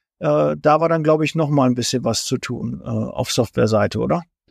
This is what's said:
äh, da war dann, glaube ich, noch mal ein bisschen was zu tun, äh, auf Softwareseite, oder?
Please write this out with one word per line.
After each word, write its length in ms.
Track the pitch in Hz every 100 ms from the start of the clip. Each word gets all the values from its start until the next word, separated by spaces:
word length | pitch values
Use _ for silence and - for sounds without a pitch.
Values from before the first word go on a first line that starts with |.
| _ -
äh, 380 | 156 151 147 151
da 220 | 151 156
war 80 | 165
dann, 140 | 165
glaube 220 | 156 156
ich, 100 | 151
noch 160 | 160 147
mal 180 | 143 127
ein 60 |
bisschen 300 | 123 117 127
was 200 | 117 113
zu 140 | - 131
tun, 420 | - 120 113 -
äh, 60 | -
auf 440 | 110 110 - -
Softwareseite, 640 | - 113 - 113 110 104 107
oder? 240 | 120 170 - _ _